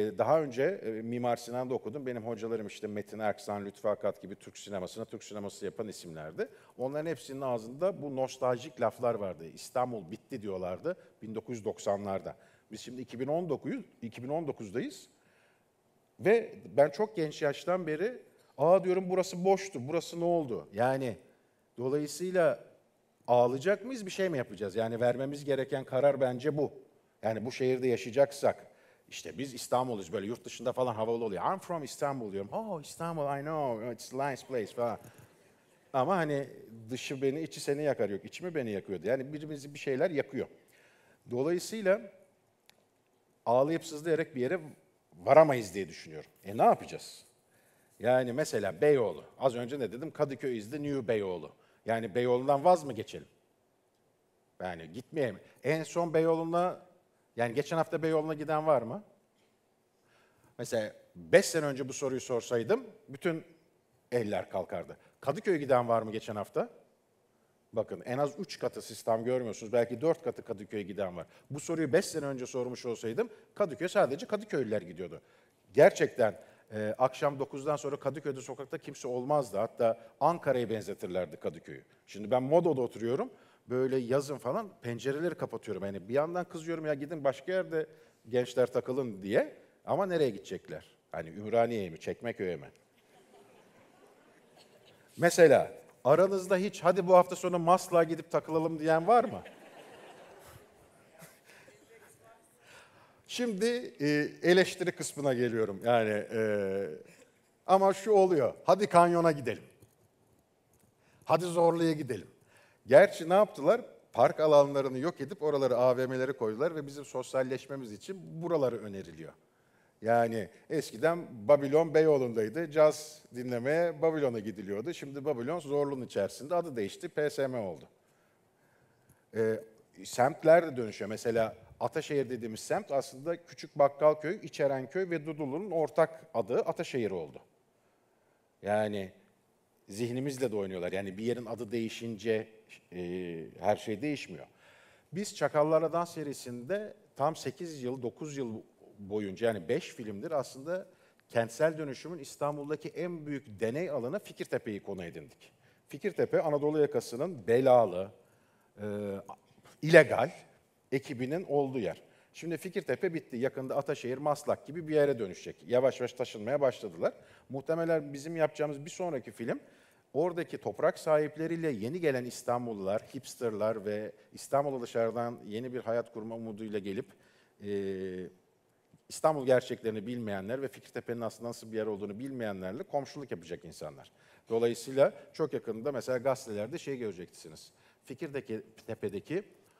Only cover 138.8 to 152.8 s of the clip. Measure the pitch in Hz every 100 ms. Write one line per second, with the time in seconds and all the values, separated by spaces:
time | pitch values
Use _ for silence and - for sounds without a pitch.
138.8 | 107 104 95 - _ _ _ _ _ _
139.8 | - 98 120 123 143 127 127 104 98 92
140.8 | 87 95 98 92 113 120 113 113 110 117
141.8 | 113 - 117 107 110 110 110 - _ -
142.8 | _ 90 87 90 87 82 69 - 90 104
143.8 | - 104 147 139 - 78 - _ - -
144.8 | - _ _ 165 208 - 143 151 156 160
145.8 | 160 165 170 160 147 131 123 120 123 202
146.8 | 208 - _ - 143 156 139 - 175 147
147.8 | 123 131 120 - 156 139 120 110 - _
148.8 | - - 101 107 98 92 117 107 82 143
149.8 | - - 107 101 160 151 - 131 143 185
150.8 | - _ _ _ _ 120 113 - 156 156
151.8 | 147 123 156 170 139 - 147 147 143 151